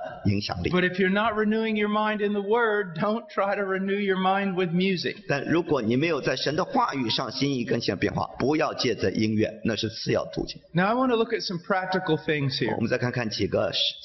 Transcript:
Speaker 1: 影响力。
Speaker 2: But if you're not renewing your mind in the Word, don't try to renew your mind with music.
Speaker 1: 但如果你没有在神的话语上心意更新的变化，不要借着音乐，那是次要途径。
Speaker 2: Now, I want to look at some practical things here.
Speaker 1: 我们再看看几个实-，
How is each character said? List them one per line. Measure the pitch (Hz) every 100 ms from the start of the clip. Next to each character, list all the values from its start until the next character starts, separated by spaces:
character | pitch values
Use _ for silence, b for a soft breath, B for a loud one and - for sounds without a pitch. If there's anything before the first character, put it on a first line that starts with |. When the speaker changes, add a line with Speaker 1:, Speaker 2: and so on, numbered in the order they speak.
| - - -
Speaker 1:
影 | 101
响 | 101 87
力。 | 87
Speaker 2:
But | 180 180
if | 185
you're | 190
not | 202 226
renewing | 214 214 220 226 214
your | 208
mind | 208 214 208
in | 208
the | 208
Word, | 202 233 226 208 196 156
don't | 202 226 226
try | - 196 202
to |
renew | 196 190 196 202
your | 202 185
mind | 190 196 196
with | 180 185
music. | 175 185 180 127 - -
Speaker 1:
但 | 139
如 | - 156
果 | 170 143
你 | 107 127
没 | 165
有 | 147
在 | 156 127
神 | -
的 | 131
话 | 180 247 233
语 | 143 113
上 | - 127
心 | - 139
意 | 135
更 | 110 120
新 | -
的 | 95
变 | 101
化， | 90 - -
不 | 127
要 | 156 143
借 | 101 123
着 | 101 104
音 | - 107
乐， | 107 107 -
那 | -
是 | 107 110
次 | - -
要 | 104 -
途 | - -
径。 | - -
Speaker 2:
Now, | 165
I | 190
want | 240 262
to | 226
look | 226
at | 214
some | - 175
practical | - 190 185 185 180 156
things | - 151 139 131
here. | 120 -
Speaker 1:
我 |
们 | 113
再 | 123
看 | 123
看 | 123 113
几 | - 95
个 | 98 104
实-， | - - -